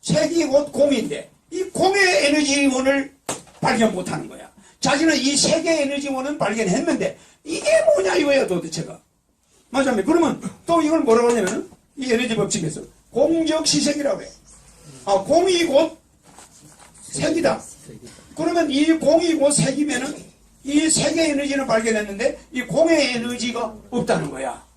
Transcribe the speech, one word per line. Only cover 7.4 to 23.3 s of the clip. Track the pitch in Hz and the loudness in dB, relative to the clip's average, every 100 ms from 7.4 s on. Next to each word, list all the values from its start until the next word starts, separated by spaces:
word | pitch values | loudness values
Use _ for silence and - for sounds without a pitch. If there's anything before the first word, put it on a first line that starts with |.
이게 | - 330 587 640 | -10 -6 2 4
뭐냐 | 640 587 381 370 | 4 2 2 0
이거야 | 285 269 220 | 2 2 2
도대체가. | 175 160 - - - _ _ _ _ _ _ _ | -2 -4 -8 -10 -12 _ _ _ _ _ _ _
맞아요. | 254 269 220 | -2 0 0
그러면 | 190 339 311 - - - | 2 2 2 -2 -10 -14
또 | - 339 | 0 2
이걸 | 302 320 | 2 0
뭐라고 | 240 226 240 | 4 4 4
하냐면은 | 233 185 254 - _ _ - | 2 -2 -4 -10 _ _ -10
이 | 254 | -2
에너지 | 233 240 214 | -2 0 -2
법칙에서 | 190 185 160 - - _ _ | -2 -2 -6 -8 -16 _ _
공적 | 226 302 330 320 311 311 | 0 2 2 0 -2 0
시색이라고 | 302 285 294 277 190 | 0 0 -2 -2 -4
해. | - - _ - - - - - - | -8 -20 _ -20 -20 -20 -20 -14 0
아, | 196 | 0
공이 | 196 311 370 349 330 | 4 2 4 0 2
곧 | 269 320 - _ _ _ - - - - - - - | 2 2 -4 _ _ _ -20 -20 -20 -20 -20 -20 -20
색이다. | - - 302 339 269 - - - - - - - - - | -14 -4 -2 0 0 -2 -8 -20 -20 -20 -20 -20 -20 -4
그러면 | 330 349 302 | -2 0 0
이 | 262 311 320 | 2 2 2
공이 | 269 330 339 | 4 4 4
곧 | 311 277 | 2 2
색이면은 | - 269 269 294 247 277 - - _ _ _ | 2 0 0 -2 -2 -6 -10 -16 _ _ _
이 | 262 294 320 | -2 0 2
색의 | - 294 330 320 | 0 0 0 0
에너지는 | 277 285 277 262 | 0 -2 -2 0
발견했는데 | 220 226 220 208 196 262 285 - | 0 0 -2 -2 -2 -4 -4 -10
이 | 254 | -8
공의 | 233 247 330 320 262 | -4 2 4 4 2
에너지가 | 240 240 | -2 -6